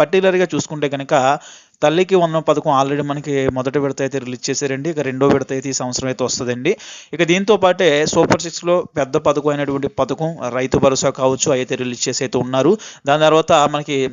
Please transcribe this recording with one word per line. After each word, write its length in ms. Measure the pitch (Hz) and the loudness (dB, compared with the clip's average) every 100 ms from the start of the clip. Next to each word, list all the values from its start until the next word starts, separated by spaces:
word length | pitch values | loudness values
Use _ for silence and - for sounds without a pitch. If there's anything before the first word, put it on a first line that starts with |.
పర్టికులర్గా 480 | 147 190 190 185 180 147 | 2 4 2 2 0 -2
చూసుకుంటే 340 | - 151 143 139 | -4 -4 -4 -4
కనుక 180 | 135 147 131 151 - - _ - | 0 2 2 0 -6 -20 _ 0
తల్లికి 320 | 151 160 185 185 | 2 2 2 2
వందనం 240 | 170 160 151 | 2 0 0
పథకం 240 | 147 156 135 | 0 2 2
already 280 | 139 143 147 | 2 -2 -4
మనకి 240 | 143 147 139 135 127 | -6 -2 0 0 -2
మొదటి 220 | 131 143 | -2 -2
విడత 180 | 139 131 | -2 -2
అయితే 140 | 135 135 | -4 -4
రిలీజ్ 220 | 123 123 - | -6 -8 -6
చేశారండి. 400 | 131 139 135 151 | -4 -4 -4 -4
ఇక 80 | 147 135 | -4 -4
రెండో 180 | 131 139 | 2 2
విడత 180 | 139 131 135 | 2 0 -6
అయితే 120 | 139 | -6
ఈ 20 | 127 | -6
సంవత్సరం 280 | 127 120 131 | -6 -6 -4
అయితే 100 | 131 123 | -4 -4
వస్తుందండి. 440 | - 123 123 143 214 - - - | -4 -4 -2 -2 -4 -6 -20 -10
ఇక 80 | 147 165 | -2 0
దీంతో 240 | 180 196 202 | 2 2 4
పాటే 240 | 185 180 175 147 156 | 4 4 2 2 2
సూపర్ 300 | 170 160 175 170 | 2 2 2 -2
సిక్స్‌లో 300 | - 170 175 - 151 | -6 -2 0 -2 -6
పెద్ద 160 | 131 147 151 | -2 0 0
పథకం 240 | 143 147 | 0 0
అయినటువంటి 360 | 143 143 139 135 - | -2 -2 -4 -4 -4
పథకం 320 | 131 135 160 160 123 123 | -4 -2 -6 -6 -6 -4
రైతు 260 | 131 139 135 | 0 2 2
భరోసా 260 | 135 139 131 | 2 -2 0
కావచ్చు, 300 | 131 131 160 131 | 0 0 0 0
అయితే 180 | 123 127 | -2 -4
రిలీజ్ 200 | 127 120 131 | -4 -4 -4
చేసి 160 | 123 127 | -4 -2
అయితే 140 | 127 123 | -2 -2
ఉన్నారు. 280 | 131 143 220 - - 139 | 2 2 2 -2 -8 0
దాని 140 | 151 156 | 4 6
తర్వాత 240 | 160 160 160 147 147 | 4 4 4 4 0
మనకి 220 | 147 135 131 | -4 -2 -2